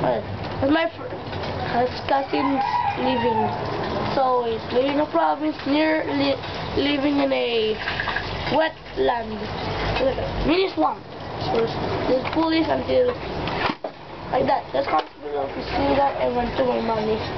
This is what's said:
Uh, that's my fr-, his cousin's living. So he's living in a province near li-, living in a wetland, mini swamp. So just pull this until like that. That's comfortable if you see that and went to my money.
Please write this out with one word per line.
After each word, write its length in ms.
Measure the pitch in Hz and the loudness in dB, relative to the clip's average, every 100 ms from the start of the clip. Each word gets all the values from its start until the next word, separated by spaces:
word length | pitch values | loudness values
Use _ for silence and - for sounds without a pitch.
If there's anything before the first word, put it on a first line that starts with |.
Uh, 160 | 127 127 101 - - - | 2 0 -2 -6 -6 0
that's 120 | 277 | 2
my 180 | 311 330 | 2 2
fr-, 160 | - 262 185 - - - - - 240 | -4 -10 -8 -8 -6 -6 -4 -2 0
his 140 | 247 - | 0 0
cousin's 600 | - 277 277 294 277 269 - - 807 - | 0 0 2 0 2 2 2 0 0 0
living. 400 | 508 508 480 440 214 - - - - - - | 0 2 2 2 0 -2 -4 -4 -2 -2 -2
So 320 | 277 262 247 | 2 4 2
he's 200 | 233 226 - | 2 -4 0
living 260 | 240 277 285 | 2 2 2
in 20 | |
a 100 | 302 | 2
province 460 | 330 311 294 311 - 269 | 2 2 2 -2 -2 0
near 380 | 294 311 311 | 2 4 2
li-, 320 | - 285 277 539 - - - - | 0 0 0 0 -4 -8 -4 0
living 420 | 277 285 285 285 | 2 2 2 2
in 120 | 277 | 2
a 440 | 262 247 233 214 214 - - - - - - - | 2 2 2 0 0 -4 -4 -4 -4 -4 -6 0
wetland, 840 | 262 320 - - - 262 240 220 214 214 - - - - - 262 220 180 - - | 2 2 -2 -10 0 2 2 -4 -6 -6 -4 -4 -2 -2 2 0 0 -2 0 2
mini 220 | 359 381 | 4 2
swamp. 260 | - 330 - - - - - - | 2 0 0 -10 -12 -10 -6 -2
So 160 | 240 320 - - - - | 0 0 -2 -2 -2 2
just 160 | 254 - | 0 2
pull 160 | 311 320 | 0 2
this 160 | 320 311 | 2 2
until 460 | 262 247 262 247 240 - - - - - - - - - - - | 0 2 4 4 2 -6 -4 -4 -2 -2 -2 -8 -10 -16 -12 -2
like 120 | 262 269 | 0 2
that. 180 | 269 - | 2 0
That's 160 | - - | -2 2
comfortable 580 | 156 - - - 285 139 | 0 -2 -10 -6 -4 -4
if 80 | - | -4
you 60 | |
see 320 | - - 277 277 | -4 0 2 4
that 240 | 277 - | 2 2
and 160 | 254 240 | 0 2
went 200 | 233 - | 0 0
to 60 | |
my 160 | 254 233 | 2 2
money. 360 | 226 220 214 214 - | 0 0 0 0 -2